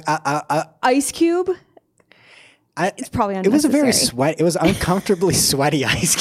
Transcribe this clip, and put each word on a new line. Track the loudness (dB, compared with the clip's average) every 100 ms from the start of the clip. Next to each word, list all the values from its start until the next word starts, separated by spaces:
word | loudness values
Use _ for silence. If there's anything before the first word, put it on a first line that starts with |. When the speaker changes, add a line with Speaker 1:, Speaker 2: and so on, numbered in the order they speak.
| -2
Speaker 1:
uh, | -4
uh, | -2 -4 -2
uh, | -4 -4 -2
Speaker 2:
Ice | 0 0 0
Cube. | 0 0 0 -2 -6 _ _ _ _ _ _ -20 -20 -20 _ _ -4
Speaker 1:
I, | -4 -4
Speaker 2:
It's | -8
probably | -4 -2 0
Speaker 1:
it | 2
was | 2
a | 2
very | 2
Speaker 2:
unnecessary. | 2 2 0
Speaker 1:
sweat-, | 0 -2 2
it |
was | 0 2
uncomfortably | 0 0 0 -2 0 0 2
<laughs> |
sweaty | 0 0 0 0 0
Ice | -2 0 0 0